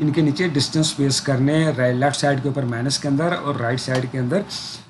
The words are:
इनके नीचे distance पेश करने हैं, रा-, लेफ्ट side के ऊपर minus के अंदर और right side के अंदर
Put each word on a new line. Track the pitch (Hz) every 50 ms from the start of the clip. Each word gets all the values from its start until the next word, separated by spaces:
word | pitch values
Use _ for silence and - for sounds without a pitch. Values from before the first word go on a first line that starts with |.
इनके | 151 151 135 165 156
नीचे | 147 139 - 185 180
distance | 147 143 135 - - 160 156 156 -
पेश | - 139 139 127 -
करने | - - 135 123 135 139 151
हैं, | 156 165 160 139
रा-, | 117 127 123 123
लेफ्ट | 123 135 143 135
side | - - 143 143 131 127
के | 143
ऊपर | 127 139 131
minus | 120 117 117 120 139 135 -
के | - 147
अंदर | 139 139 160 175 175
और | - - 143 143
right | - 120 117 127 127
side | - - 131 127 123 117
के | - 131
अंदर | 123 123 156 196 208 - - - - - - - - -